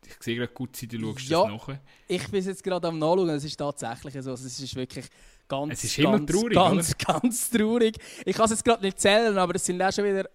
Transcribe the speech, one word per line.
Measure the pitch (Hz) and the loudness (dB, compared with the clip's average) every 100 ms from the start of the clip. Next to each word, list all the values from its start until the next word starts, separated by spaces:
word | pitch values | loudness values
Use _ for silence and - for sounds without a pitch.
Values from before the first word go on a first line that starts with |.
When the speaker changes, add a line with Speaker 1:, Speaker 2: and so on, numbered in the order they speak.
| - | -20
Speaker 1:
Ich | - | -12
sehe | - 117 | -6 -4
grad, | 123 | -4
Gutzi, | - 127 - 117 | -6 -10 -10 -10
du | 117 | -6
schaust | 147 135 131 | -6 -6 -2
Speaker 2:
Ja, | 160 | 0
Speaker 1:
das | 208 208 - | 2 -2 -12
nach. | 139 - _ _ | -14 -14 _ _
Speaker 2:
ich | 180 139 | -6 -2
bin | 202 | -4
jetzt | 185 185 | -4 -6
gerade | - 180 170 | -4 -2 -2
am | 165 | 0
Nachschauen, | 151 185 180 | 2 2 2
es | 151 | 0
ist | 147 - | -6 -6
tatsächlich | 147 143 117 117 151 135 | -8 -6 -8 -10 -12 -10
so, | 131 | -10
also | 127 131 | -10 -10
es | 127 | -12
ist | 131 | -10
wirklich | 135 127 139 123 _ - _ _ | -8 -8 -10 -16 _ -20 _ _
ganz, | 135 147 | -6 -4
Speaker 1:
Es | 151 | -6
ist | 117 - | -6 2
immer | 147 | 4
Speaker 2:
ganz, | 214 147 | 4 2
Speaker 1:
traurig, | 170 233 | 0 4
Speaker 2:
ganz, | 185 180 185 165 - | 6 6 4 0 -4
Speaker 1:
oder? | - 160 | -2 0
Speaker 2:
ganz | 247 226 - | 0 -2 -2
traurig. | 233 214 240 220 220 - - - | 2 2 4 2 0 -16 -10 -4
Ich | 190 | 2
kann's | 220 | 2
jetzt | 220 | 4
gerade | - 226 196 | 2 2 2
nicht | 185 | 2
zählen, | 202 208 233 196 | 4 6 4 2
aber | 180 175 | 2 0
es | - | -2
sind | 180 | 0
auch | 185 | 0
schon | 190 202 | 2 0
wieder | 196 185 | 0 -2